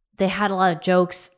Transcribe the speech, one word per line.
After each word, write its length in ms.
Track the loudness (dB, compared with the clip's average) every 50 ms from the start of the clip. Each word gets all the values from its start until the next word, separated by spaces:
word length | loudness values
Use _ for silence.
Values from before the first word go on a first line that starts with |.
| _ _ _
they 100 | -2 -2
had 220 | -2 0 -2 -2 -2
a 60 | 0
lot 200 | 0 0 0 0
of 60 | 0
jokes 480 | 0 2 2 4 2 2 -2 -6 -8 -10 -12